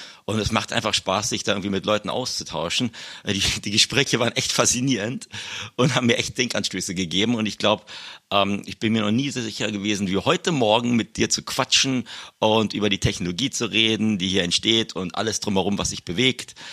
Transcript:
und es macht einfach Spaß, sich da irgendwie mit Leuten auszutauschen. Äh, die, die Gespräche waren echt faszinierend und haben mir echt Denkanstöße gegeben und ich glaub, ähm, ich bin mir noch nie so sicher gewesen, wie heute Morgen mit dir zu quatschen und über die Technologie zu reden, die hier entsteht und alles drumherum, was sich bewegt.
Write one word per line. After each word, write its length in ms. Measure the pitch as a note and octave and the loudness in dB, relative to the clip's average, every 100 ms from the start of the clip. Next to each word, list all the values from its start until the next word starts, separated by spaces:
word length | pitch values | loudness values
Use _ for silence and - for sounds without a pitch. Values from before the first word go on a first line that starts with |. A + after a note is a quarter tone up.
| - - - | -16 -12 -4
und 140 | G#2+ | -2
es 140 | G2+ | 0
macht 180 | G#2+ - | 0 -2
einfach 220 | A2+ G#2+ | -2 0
Spaß, 340 | - - F#2+ G#2 | 0 0 0 0
sich 160 | A2 | -2
da 80 | - | -2
irgendwie 200 | G2+ G2 | -2 0
mit 140 | F#2+ G2 | -2 0
Leuten 220 | G#2 F2+ | 0 0
auszutauschen. 840 | B2 B2 - - D#2+ E2+ - B2 - - - | -4 -4 -6 -6 -4 -2 -2 -2 -4 -16 -10
Äh, 100 | G#2+ | -4
die, 80 | G2 - - | 0 0 -2
die 100 | G#2 | 0
Gespräche 480 | G#2+ - A2 A#2 A#2 | 2 2 2 2 2
waren 120 | A#2 | 2
echt 180 | - - | 0 0
faszinierend 760 | - A2+ A#2+ C3+ A2+ G#2+ C3+ - - - - - - | 2 2 2 2 0 -2 -4 -10 -12 -10 -10 -6 2
und 180 | B2+ B2 | 2 4
haben 120 | A#2+ | 2
mir 100 | A#2 | 2
echt 200 | - - | 0 -2
Denkanstöße 580 | A#2+ G#2 - F#2+ F2 F2+ | -2 0 -2 -4 -4 -4
gegeben 400 | F2+ F2+ A2 A#2 | -2 0 2 0
und 120 | G#2+ | -2
ich 100 | - | 0
glaub, 280 | G#2 G#2+ - - - - - | 2 2 -2 -16 -16 -16 0
ähm, 300 | G2+ G2 G2+ - | 2 2 0 -6
ich 140 | - | -4
bin 140 | A2+ | 0
mir 80 | A2+ | 2
noch 100 | G#2 | 2
nie 180 | A2+ C#3 | 0 0
so 120 | B2 | -4
sicher 280 | A2+ - A2 | -6 -4 -4
gewesen, 340 | G2+ G#2 G2 G2 | -2 -2 0 0
wie 80 | F#2 | 0
heute 360 | B2+ F3 F#3+ | 2 0 2
Morgen 420 | D3+ G#2+ A2+ A#2+ A#2 | 2 4 4 4 2
mit 220 | G2+ - | 0 0
dir 120 | A2+ | 0
zu 120 | - | 0
quatschen 640 | - - C3 - C3+ B2+ - - - - | -2 -2 2 2 2 -2 -4 -10 -16 0
und 340 | A2 A2 G#2 | 4 4 2
über 160 | G#2 G#2 | 0 0
die 100 | G2+ | 2
Technologie 500 | A2+ G2+ F2+ F2 C3 | 0 -2 -4 -2 -4
zu 160 | - A2+ | -2 -2
reden, 520 | G2+ A2+ A2 A2 G2+ | 2 2 2 2 0
die 120 | F#2 | 0
hier 140 | F#2+ | 0
entsteht 520 | F2 - A2 A2+ A2 - | 0 0 2 2 2 -4
und 200 | F#2 - | -6 -4
alles 260 | G#2+ G#2 | -4 -4
drumherum, 360 | - F#2+ F2+ G2 | 0 0 2 0
was 120 | F2 | -2
sich 160 | G2 - | -6 -6
bewegt. 500 | F2 C3 - - - - | 0 2 0 -6 -14 -14